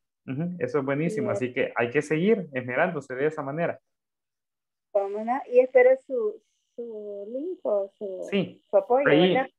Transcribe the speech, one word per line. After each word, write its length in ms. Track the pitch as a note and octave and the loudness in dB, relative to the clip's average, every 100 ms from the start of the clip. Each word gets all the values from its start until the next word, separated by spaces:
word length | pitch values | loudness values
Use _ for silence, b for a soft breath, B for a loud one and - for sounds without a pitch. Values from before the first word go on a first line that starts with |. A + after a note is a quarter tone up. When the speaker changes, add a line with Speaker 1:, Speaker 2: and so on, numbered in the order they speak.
| _ _ - | _ _ -10
Speaker 1:
Ujú, 280 | C3 F3 F3 | -6 -6 -6
eso 220 | B2+ D3 | -4 -2
es 40 | |
buenísimo, 420 | C3+ C#3 D#3+ - A#2 | -2 -2 -2 -2 -2
Speaker 2:
Bien. 80 | A#2 | -2
Speaker 1:
así 160 | B2 | -4
que 200 | C3 - - | -2 -4 -2
hay 120 | A#2+ | 0
que 140 | C#3+ | 0
seguir 460 | D3 D#3 F#3+ A3 D#3 | 0 0 2 0 -2
esmerándose 640 | C3 B2 B2+ F3+ D#3 C3 | -8 -4 -2 0 -2 -8
de 120 | B2+ D3+ | -4 -4
esa 160 | D3+ | -4
manera. 360 | C3+ D3+ D#3+ - _ _ _ _ _ _ _ _ _ _ _ | -8 -4 -4 -6 _ _ _ _ _ _ _ _ _ _ _
Speaker 2:
¿Cómo 320 | G3+ G3 G#3 | -4 -4 -6
no? 160 | A3+ C4 - | -4 -6 2
Y 140 | B3 | 4
espero 300 | B3+ B3+ B3+ C4 | 6 6 6 4
su, 380 | - B3+ G#3+ - _ _ _ | 0 -2 -2 -4 _ _ _
su 500 | - A#3 G#3+ G#3 G3+ G3+ | -14 -12 -12 -12 -12 -10
link 280 | B3+ E4+ F4+ | -8 -8 -6
o 260 | C4 G3+ G3 - | -2 -2 -4 -10
su, 300 | G3+ F#3 F3 | -12 -10 -4
Speaker 1:
Sí. 320 | G3 E3+ - - | -2 -4 -8 0
Speaker 2:
su 80 | G3+ | 2
apoyo, 320 | - B3 C#4+ | 4 2 6
Speaker 1:
Ahí 260 | D3+ F#3 | 6 6
Speaker 2:
¿verdad? 140 | B3+ C4 | 2 -2